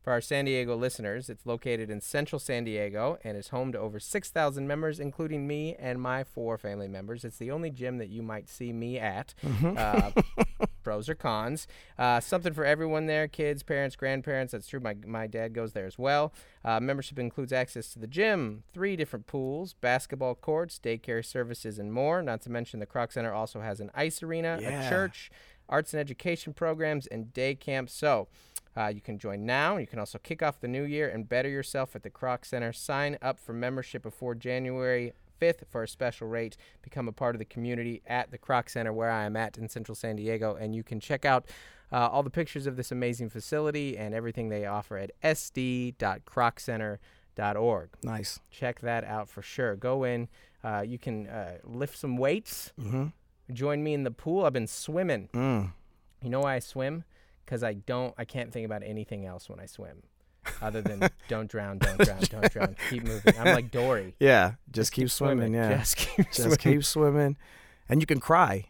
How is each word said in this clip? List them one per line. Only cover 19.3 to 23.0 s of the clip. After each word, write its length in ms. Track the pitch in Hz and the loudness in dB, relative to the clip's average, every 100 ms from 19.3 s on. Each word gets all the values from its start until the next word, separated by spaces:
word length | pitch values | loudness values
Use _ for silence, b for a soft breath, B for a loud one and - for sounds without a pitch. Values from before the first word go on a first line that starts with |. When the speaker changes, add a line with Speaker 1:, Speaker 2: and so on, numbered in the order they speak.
| 143 131 147 180 | -4 -2 -4 -6
Speaker 1:
basketball 600 | - 123 127 - 135 131 120 | -2 2 2 0 -2 -2 -2
courts, 460 | - 156 170 - | 0 0 -2 -4
daycare 400 | 120 113 - 113 | -4 -4 -2 -4
services, 560 | 113 131 120 117 113 107 | -2 -4 -4 -4 -8 -6
and 140 | 104 | -4
more. 280 | 117 143 180 | 0 2 2
Not 200 | 151 113 | 0 -4
to 80 | - | -4
mention 300 | 120 117 113 | -6 -4 -8
the 40 | 104 | -6
Croc 280 | 131 | -2